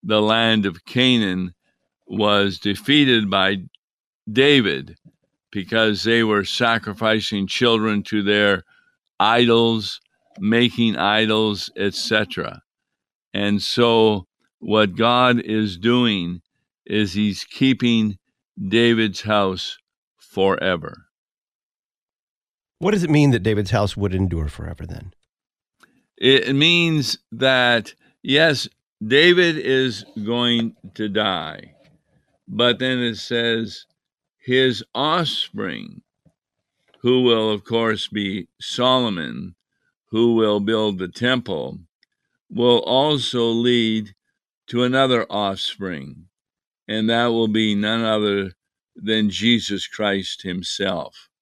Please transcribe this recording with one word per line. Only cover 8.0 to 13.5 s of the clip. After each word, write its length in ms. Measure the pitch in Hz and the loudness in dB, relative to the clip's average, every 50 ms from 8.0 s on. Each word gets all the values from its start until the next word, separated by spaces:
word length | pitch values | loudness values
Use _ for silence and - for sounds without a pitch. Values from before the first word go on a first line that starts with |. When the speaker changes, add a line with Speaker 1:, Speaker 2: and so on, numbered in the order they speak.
| 104 | -4
Speaker 1:
to 200 | - - 104 101 | -4 -4 -2 0
their 400 | 98 104 104 104 101 98 87 - _ _ _ _ _ _ _ _ _ _ _ | 0 2 2 4 2 2 0 -4 _ _ _ _ _ _ _ _ _ _ _
idols, 840 | 95 107 117 120 123 117 117 117 117 117 113 110 104 98 - - _ _ _ _ _ _ _ - | 0 2 4 4 4 4 4 4 4 2 0 -2 -4 -8 -12 -12 _ _ _ _ _ _ _ -6
making 560 | 95 104 110 117 123 117 - - 120 113 101 | -2 0 2 2 2 0 0 0 0 0 0
idols, 760 | - 85 101 104 107 113 107 110 110 110 107 104 95 - - _ | 0 0 0 2 0 0 0 0 0 0 -2 -2 -6 -10 -12 _
et 180 | - 101 101 92 | -4 -4 -4 -4
cetera. 680 | - - - 113 107 104 92 - - - - - - _ _ _ _ _ _ _ _ _ _ _ _ _ _ _ | -4 -6 -2 0 -2 -2 -2 -6 -10 -8 -10 -10 -14 _ _ _ _ _ _ _ _ _ _ _ _ _ _ _
And 280 | 101 101 101 | -4 -2 -2